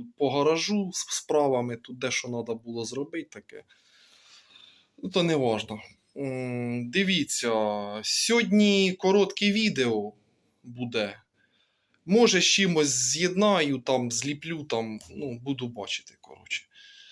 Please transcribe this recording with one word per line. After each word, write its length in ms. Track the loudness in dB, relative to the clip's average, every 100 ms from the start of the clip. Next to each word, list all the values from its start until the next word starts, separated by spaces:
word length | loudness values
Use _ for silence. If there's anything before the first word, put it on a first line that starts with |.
| -14 -2
по 140 | 0
гаражу 600 | 2 2 2 0 -2 -2
з 220 | -6 -6 -8
справами, 600 | 0 2 4 2 0 -6
тут 240 | -12 -6
дещо 280 | -4 -4 -6
надо 280 | -6 -6 -8
було 300 | -8 -8 -6
зробити 440 | -6 -8 -8 -12
таке. 320 | -18 -20 -20 -20 _ _ _ _ _ _ -20 _ -20 -20 _ _ -14
Ну, 120 | -4
то 140 | 0
не 120 | 2 2
важно. 460 | 2 0 -4 -12 -14 _ _ -10
М, 720 | -6 -6 -6 -6 -4 -6 -4
дивіться, 640 | 0 2 2 0 -2 0 0 0 -2 -6 -8
сьогодні 920 | -4 -2 2 2 4 4 6 4 2
коротке 580 | 2 4 4 2 2 0
відео 640 | 2 2 2 0 0 -4 -12 _ _ _ _
буде. 580 | -16 -10 -4 -2 -4 -6 _ _ _ _ _ _ _ _ 2
Може, 360 | 6 6 6
з 40 | 4
чимось 440 | 4 4 4 2
з'єднаю, 920 | 2 -2 0 0 2 4 4 2 0
там, 320 | 0 0 0
зліплю, 520 | -4 -4 -6 -6 -8
там, 360 | -4 -4 -4 -8 -14
ну, 300 | -10 -10 -8
буду 280 | -8 -6 -6
бачити, 500 | -8 -10 -10 -12 _
коротше. 440 | -20 -20 -10 -10 -10 -20 -20 -20 -20